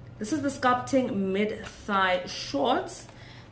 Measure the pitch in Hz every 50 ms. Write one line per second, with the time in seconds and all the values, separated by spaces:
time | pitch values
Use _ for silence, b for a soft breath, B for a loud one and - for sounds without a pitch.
0 | - - - - 214 214 320 285 269 277 277 - - 247 247 247 247 - 269 262
1 | 247 214 190 196 190 190 190 202 214 214 - - - - - - - - 202 196
2 | 190 185 180 180 - - - - - - - 277 277 233 285 359 370 - - -
3 | - B B B B B B B B B